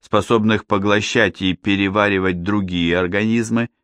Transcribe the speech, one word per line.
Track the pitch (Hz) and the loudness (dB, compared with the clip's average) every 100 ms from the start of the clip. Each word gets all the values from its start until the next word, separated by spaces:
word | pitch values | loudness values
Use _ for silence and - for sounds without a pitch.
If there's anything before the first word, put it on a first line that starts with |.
способных | _ 107 95 117 107 104 - | _ -2 2 2 2 0 0
поглощать | 104 101 104 104 123 104 - | -2 2 0 0 2 2 0
и | 95 | -4
переваривать | 87 104 98 98 101 104 98 95 90 | -2 -2 0 0 2 2 2 0 -2
другие | 87 104 95 90 85 87 | -2 -2 -2 -2 0 0
организмы | 90 101 110 117 113 117 117 _ | 0 -2 0 -2 -2 -4 -4 _